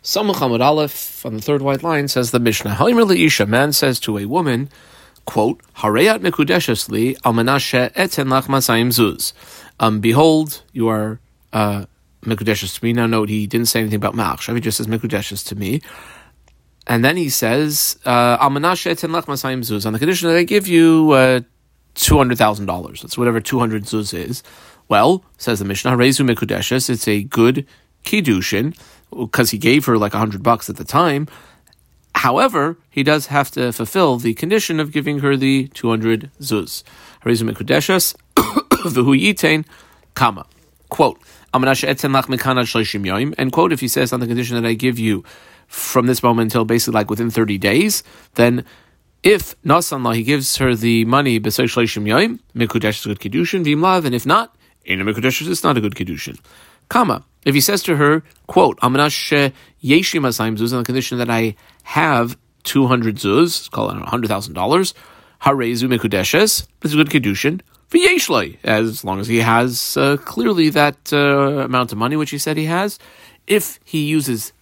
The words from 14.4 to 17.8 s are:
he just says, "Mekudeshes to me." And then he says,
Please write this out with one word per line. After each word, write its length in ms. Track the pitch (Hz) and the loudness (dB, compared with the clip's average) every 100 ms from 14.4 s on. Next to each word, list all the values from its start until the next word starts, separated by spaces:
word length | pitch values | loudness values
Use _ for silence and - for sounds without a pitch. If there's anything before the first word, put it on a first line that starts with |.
| - 120 | -4 -4
he 40 | |
just 180 | 110 107 | -2 -4
says, 100 | 110 | -4
"Mekudeshes 580 | 113 107 101 104 98 - | -4 -2 -4 -6 -10 -10
to 80 | |
me." 260 | 101 95 139 - - - - - _ _ _ _ _ - | -8 -4 -4 -6 -20 -20 -20 -20 _ _ _ _ _ -4
And 160 | 120 | 0
then 120 | 127 175 | 2 0
he 120 | 156 | -2
says, 680 | - 117 127 151 147 | -2 0 0 0 -2